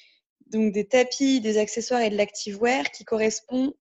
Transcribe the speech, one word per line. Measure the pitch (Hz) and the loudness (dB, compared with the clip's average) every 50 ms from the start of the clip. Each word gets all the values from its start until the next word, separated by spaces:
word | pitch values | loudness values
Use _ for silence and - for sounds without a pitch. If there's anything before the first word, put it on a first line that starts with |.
| - _ _ _ _ _ _ _ _ _ | -20 _ _ _ _ _ _ _ _ _
donc | - 220 220 214 190 | -2 0 0 0 0
des | 208 208 - | -2 -2 2
tapis, | - 254 247 254 247 - 277 269 269 254 | 2 2 2 2 0 0 2 2 2 2
des | 214 220 214 214 | 2 2 2 2
accessoires | 214 208 - 233 220 - 247 240 226 | 0 0 -2 -6 -4 -2 0 0 0
et | 214 | 0
de | 208 | 2
l'activewear | 208 208 208 - - - 214 196 202 226 240 262 277 285 - - | 0 -2 -2 -2 -10 -10 -10 -6 -2 0 0 2 0 -2 -4 -8
qui | - 202 | -10 -8
correspond | - 233 214 220 220 214 - - - 247 254 262 285 - _ | -4 -2 0 0 0 -2 -2 -6 -4 -2 -2 -2 -2 -2 _